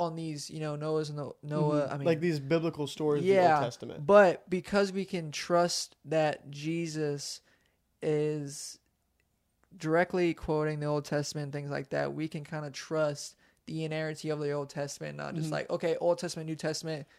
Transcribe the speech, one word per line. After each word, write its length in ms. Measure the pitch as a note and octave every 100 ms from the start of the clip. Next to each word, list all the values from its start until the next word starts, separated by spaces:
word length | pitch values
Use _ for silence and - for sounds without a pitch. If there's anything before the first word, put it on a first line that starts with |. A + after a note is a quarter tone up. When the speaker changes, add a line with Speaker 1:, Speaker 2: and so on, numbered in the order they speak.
Speaker 1:
on 160 | E3+ E3
these, 340 | E3 D3 -
you 80 | D3+
know, 160 | D#3
Noah's 360 | D3 D3+ D#3 D3+
and 80 | D3
the, 120 | C3+ -
Noah. 380 | D3 D3+ D3+ D3+
Speaker 2:
Mm-hmm. 120 | C#3+
Speaker 1:
I 20 | C#3+
mean, 80 | C#3+
Speaker 2:
Like 140 | D#3+
these 200 | F3 D3+
biblical 480 | C3+ E3 E3 D#3 C#3+
stories 320 | - D#3 D3
of 60 | F3+
the 60 |
Speaker 1:
yeah, 200 | F#3+ F3
Speaker 2:
Old 100 | D3+
Testament. 400 | B2 - A#2+ -
Speaker 1:
but 460 | C#3+ G3+ F#3+ D3 -
because 420 | F3+ - G3 G3
we 120 | F#3+
can 260 | F#3+ F3+ D#3
trust 640 | C#3+ - F3 F3 - - _ C#3
that 440 | D#3 D#3 - C#3
Jesus 920 | C#3+ D3+ E3+ E3+ D#3 D3 C#3+ - - _ _ _ _ _ _
is 800 | D#3 D3+ D3+ D3+ C#3+ C#3+ - - _ _ _ _ _ _ _ _ _ F#3
directly 580 | D#3 D#3+ F3+ F#3 F3
quoting 460 | D#3+ - D3+ D3+ D3+
the 60 | D3
Old 180 | D3
Testament, 480 | C#3+ D3+ D3 D3+ C#3+
things 180 | C#3+ C#3+
like 200 | C#3+ C#3
that, 220 | C#3+ C#3+
we 140 | C#3+ D#3
can 160 | D#3+
kinda 280 | D3 D#3 D3
trust 640 | C3+ - D#3+ D3+ C#3+ - - _ _ -
the 180 | D#3+
inerrancy 460 | D#3+ D#3 D#3 D3+ D#3
of 100 | D3+
the 100 | D3
Old 180 | D3 C#3
Testament, 460 | - C#3+ - D3+ D3
not 180 | D3
just 100 | D#3+ D#3
Speaker 2:
Mm-hmm. 60 |
Speaker 1:
like, 180 | D3+ -
okay, 260 | F3 F3 D#3+
Old 180 | E3+ E3+
Testament, 300 | F3 E3 D#3+
New 80 | D#3+
Testament, 500 | D#3+ D#3 D#3+ D#3 C#3